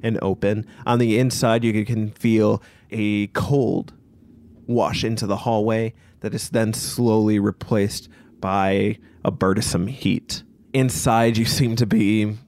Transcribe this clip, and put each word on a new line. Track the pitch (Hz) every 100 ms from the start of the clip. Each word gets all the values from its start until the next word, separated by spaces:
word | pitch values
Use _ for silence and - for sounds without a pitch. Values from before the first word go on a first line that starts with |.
and | 113 113
open. | 98 92 98 107 107 - -
On | 120
the | 117 107
inside, | 131 - 120 113
you | 117 107 107
can | 113 107
feel | - 117 110 107 110 - - _
a | 113 104 104 104
cold | - - 143 113 92 - - _ - - - - - -
wash | 117 101 -
into | 110 113 101
the | 98
hallway | 123 110 107 113 113 - - _
that | 110
is | - -
then | 117 110
slowly | 110 - - 120 110 107 104
replaced | 101 95 - 110 101 - - - - -
by | 95 98 95 98 101 110 - -
a | -
burdensome | - 95 98 - 92 95
heat. | 135 101 92 - - - _ _
Inside, | 135 127 - 135 113 117 113
you |
seem | 117 - 123 113
to | 123
be | 220 101 107 107 107